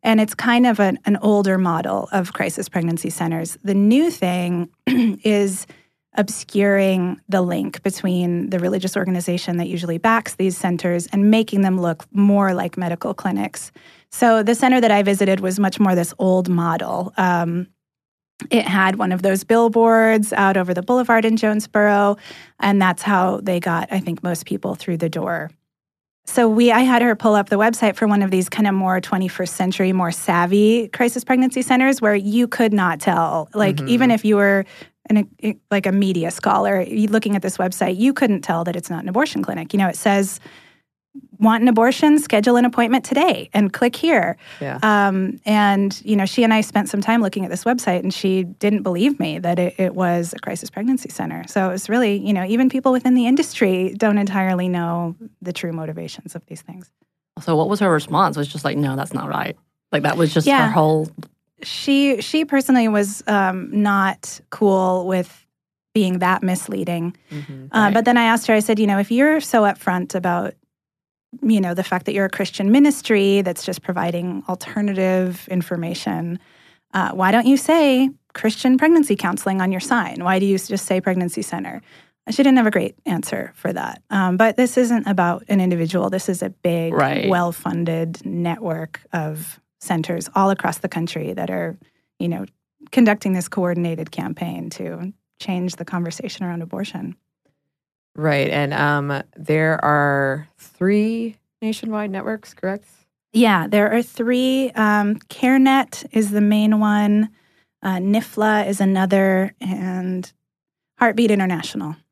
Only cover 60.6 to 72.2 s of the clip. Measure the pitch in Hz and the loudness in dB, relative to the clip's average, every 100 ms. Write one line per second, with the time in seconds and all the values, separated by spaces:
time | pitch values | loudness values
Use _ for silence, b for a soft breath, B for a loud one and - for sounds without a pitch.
60.6 | 233 214 156 156 156 - - _ _ _ | 4 4 2 2 -2 -10 -20 _ _ _
61.6 | - - - 277 277 240 - 311 311 277 | -12 -8 0 2 4 0 0 -2 0 0
62.6 | 262 254 226 208 202 208 - 208 190 185 | 4 4 4 2 0 -4 -2 0 0 -2
63.6 | - 208 202 196 190 - - - _ - | -4 0 2 2 0 -2 -12 -18 _ 0
64.6 | 208 190 185 185 180 190 175 - _ _ | 2 2 2 0 0 -2 -4 -10 _ _
65.6 | _ _ _ - 190 180 180 185 185 180 | _ _ _ 0 0 2 0 0 0 -4
66.6 | - 196 175 170 170 - _ 147 143 135 | -6 -8 -6 -4 -6 -8 _ -14 -14 -16
67.6 | 135 214 208 208 233 240 233 226 220 220 | -4 0 2 2 2 4 4 2 2 0
68.6 | 214 220 214 196 202 233 285 311 285 233 | 2 0 2 0 0 2 2 2 0 2
69.6 | 208 196 - 180 180 190 180 175 190 - | 2 0 -4 -4 -4 -4 -2 -2 -4 -10
70.6 | _ _ _ _ _ _ _ 240 262 220 | _ _ _ _ _ _ _ -6 0 2
71.6 | 185 175 185 185 - 202 | 2 -4 -2 -4 -2 -2